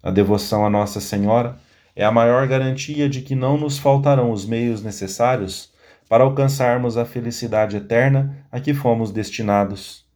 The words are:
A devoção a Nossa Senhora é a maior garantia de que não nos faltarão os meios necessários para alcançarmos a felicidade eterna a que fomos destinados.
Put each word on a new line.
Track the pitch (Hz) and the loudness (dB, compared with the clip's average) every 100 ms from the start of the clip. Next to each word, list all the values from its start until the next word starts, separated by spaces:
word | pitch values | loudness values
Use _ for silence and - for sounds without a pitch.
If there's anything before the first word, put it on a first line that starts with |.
A | 87 | 2
devoção | 92 98 104 - 104 104 | 2 4 2 0 0 2
a | |
Nossa | 104 104 104 | 2 -2 -6
Senhora | - 101 101 117 120 127 _ _ _ - | -6 -2 2 2 0 -8 _ _ _ -2
é | |
a | 104 | 2
maior | 117 117 123 135 | 4 4 2 2
garantia | 131 131 135 - 147 143 | 0 -2 -4 -6 -2 -2
de | 127 | -4
que | 127 135 | -4 -2
não | 127 147 | 0 0
nos | 151 139 | -2 -2
faltarão | 143 139 143 135 120 | 2 2 4 2 2
os | 107 101 | -2 -4
meios | 113 120 110 | -2 -2 -2
necessários | 107 101 95 - 120 127 95 - - _ _ _ _ | -6 -8 -10 0 0 0 -4 -10 -16 _ _ _ _
para | 113 | 4
alcançarmos | 135 139 135 135 123 123 123 113 | 4 4 0 2 0 2 0 -2
a | 117 | -4
felicidade | 123 117 117 117 107 107 104 | -6 -8 -8 -2 0 0 -2
eterna | 101 117 135 139 139 - _ | 0 2 4 2 0 -6 _
a | 123 | -6
que | 147 | -4
fomos | 143 123 113 110 | 0 0 0 -2
destinados. | 104 101 - 110 101 98 98 - - _ | -4 -8 -6 0 2 2 -4 -14 -20 _